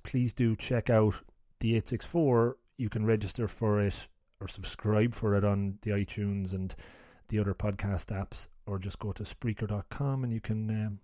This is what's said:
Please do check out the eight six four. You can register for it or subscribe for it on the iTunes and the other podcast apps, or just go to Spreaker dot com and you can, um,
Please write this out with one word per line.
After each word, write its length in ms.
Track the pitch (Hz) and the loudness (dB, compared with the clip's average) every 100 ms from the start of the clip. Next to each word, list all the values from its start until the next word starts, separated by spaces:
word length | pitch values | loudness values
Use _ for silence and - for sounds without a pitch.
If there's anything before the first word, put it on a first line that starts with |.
Please 280 | - 131 120 | -4 0 0
do 220 | - 117 | 2 2
check 360 | 110 - 123 - | 2 0 -2 4
out 300 | 113 107 95 - _ _ _ | 6 6 2 -8 _ _ _
the 160 | 113 | 0
eight 140 | 113 - | 0 0
six 180 | 117 - | -6 -2
four. 520 | 170 151 120 117 - _ - | 2 4 6 4 0 _ -6
You 120 | 113 | -4
can 160 | 113 | 0
register 440 | 107 110 101 - 110 | 2 2 0 -4 -4
for 320 | - 110 104 | 0 2 4
it 140 | 101 - - _ _ _ | 2 -2 -12 _ _ _
or 60 | 98 | -12
subscribe 680 | - 92 - 107 107 117 | -10 -12 -4 2 4 4
for 220 | 117 110 | 2 2
it 100 | 101 | 4
on 340 | 104 98 101 98 | 4 2 0 -4
the 80 | - | -2
iTunes 640 | 101 101 - 101 101 95 | 0 -2 -2 -2 -2 -2
and 200 | 95 92 - - - - - - | -4 -4 -8 -16 -20 -20 -20 -4
the 120 | 107 | 0
other 140 | 101 | 0
podcast 520 | 95 104 101 101 95 - 98 | 0 -2 -2 -2 -2 -4 -6
apps, 300 | 98 - - - - | -6 -10 -18 -16 -6
or 120 | 98 | -6
just 220 | 98 - | -6 -6
go 100 | 104 | -8
to 140 | 95 | -6
Spreaker 420 | 101 - 117 107 107 | -8 -4 -4 -2 -2
dot 220 | 104 - | -4 -4
com 340 | - 143 135 | -4 -2 -2
and 100 | 127 | -2
you 80 | 113 | -4
can, 300 | - 110 107 | -2 -2 0
um, 280 | 107 110 101 | -2 -2 -6